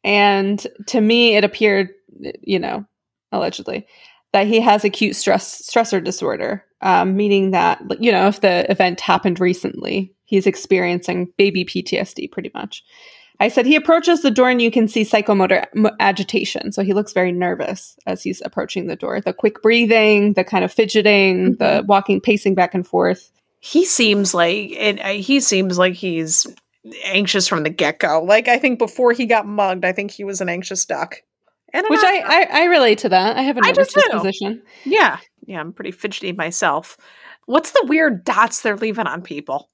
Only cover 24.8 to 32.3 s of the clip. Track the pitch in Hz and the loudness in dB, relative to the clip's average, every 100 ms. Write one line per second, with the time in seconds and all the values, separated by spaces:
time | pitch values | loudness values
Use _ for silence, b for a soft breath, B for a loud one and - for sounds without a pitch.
24.8 | 214 202 196 202 190 277 - 190 190 180 | -2 -2 -6 -6 0 0 2 0 0 2
25.8 | 185 180 185 165 160 - - - _ _ | 0 0 -6 -6 -2 -2 -2 -10 _ _
26.8 | - - 185 196 196 202 185 170 156 - | -20 -12 -4 -2 0 0 0 -2 -4 -2
27.8 | 151 156 170 160 175 220 233 247 277 240 | -2 0 0 0 4 2 4 0 0 0
28.8 | 226 - 247 233 233 226 208 208 196 185 | -4 2 0 2 0 0 0 -2 -2 0
29.8 | 185 185 202 - 196 190 180 175 185 190 | -2 -4 -8 -10 -10 -6 -6 -6 -8 -6
30.8 | - 143 160 - _ _ _ _ _ 285 | -6 -6 -6 -10 _ _ _ _ _ -4
31.8 | 427 - 381 381 - | 0 2 2 0 2